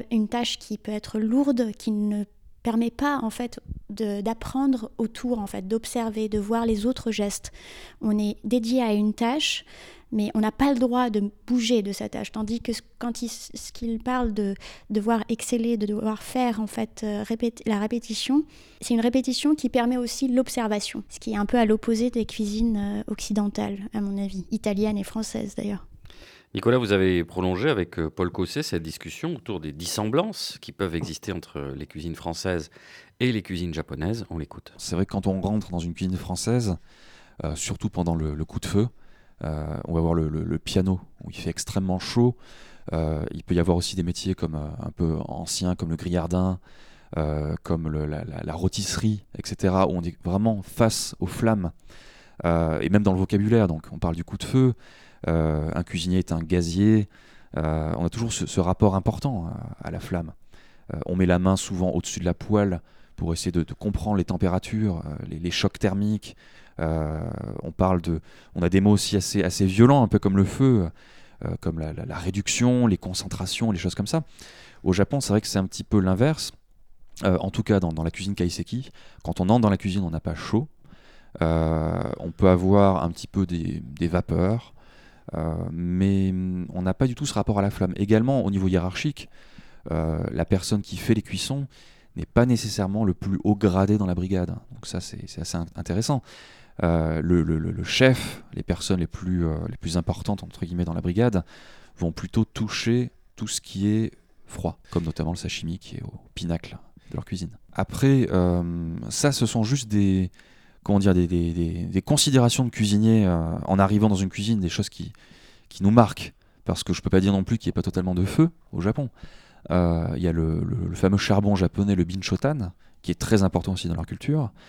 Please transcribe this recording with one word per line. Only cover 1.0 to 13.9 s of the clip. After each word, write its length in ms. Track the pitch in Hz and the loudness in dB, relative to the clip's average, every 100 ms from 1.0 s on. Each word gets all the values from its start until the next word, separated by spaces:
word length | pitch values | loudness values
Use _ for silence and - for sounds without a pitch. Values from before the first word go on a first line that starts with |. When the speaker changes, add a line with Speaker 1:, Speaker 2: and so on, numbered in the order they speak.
| - 214 | -6 -2
Speaker 1:
lourde, 540 | 220 247 285 247 226 208 | 2 2 4 2 0 -2
qui 140 | - | -4
ne 320 | 208 208 208 202 _ - - | 0 0 -2 -6 _ -20 -8
permet 280 | - 226 233 | -2 0 0
pas, 280 | 233 285 277 | -2 -2 0
en 80 | 226 | -2
fait, 300 | - 240 - - - - | -4 -8 -10 -12 -12 -10
de, 320 | 202 214 202 | -6 -4 -2
d'apprendre 720 | 202 226 - 262 277 254 214 - | -4 -4 -4 0 2 0 -4 -4
autour, 420 | 220 - 247 240 | -6 -4 -4 -2
en 80 | 202 | -4
fait, 200 | 202 185 | -8 -4
d'observer, 600 | 226 - 240 226 214 220 | -4 -4 -4 -4 -4 -2
de 100 | 214 | -2
voir 260 | 202 226 233 | 0 0 0
les 200 | 214 226 | 0 0
autres 260 | 262 233 | -2 -2
gestes. 400 | 208 202 - - - - - - - | -2 -2 -4 -12 -18 -20 -20 -20 -6
On 160 | 220 208 | -2 0
est 200 | 208 214 | 0 -4
dédié 380 | 214 240 226 254 | -2 0 2 0
à 120 | 233 | 2
une 200 | 208 214 | 2 2
tâche, 520 | 214 233 285 302 - - - - - - | 0 0 0 -2 -4 -8 -20 -20 -20 -6
mais 200 | 220 208 | -4 0
on 60 | 214 | 0
n'a 120 | 214 | 0
pas 220 | - 277 | 2 2
le 60 | 254 | 4
droit 320 | 247 247 247 | 2 2 0
de 200 | 208 202 - - | 0 -2 -6 -2
bouger 380 | 247 226 240 | 0 2 0
de 80 | 196 | 0
sa 180 | 190 214 | -6 -8
tâche. 220 | 226 214 | -8 -8
Tandis 300 | 220 208 233 | -8 -6 -6
que 120 | - | -6
ce, 80 | 226 - - | -8 -10 -10
quand 240 | 240 233 | -8 -6
il, 80 | 233 | -8
ce 420 | - - - - | -10 -14 -14 -14
qu'il 280 | - 233 | -10 -6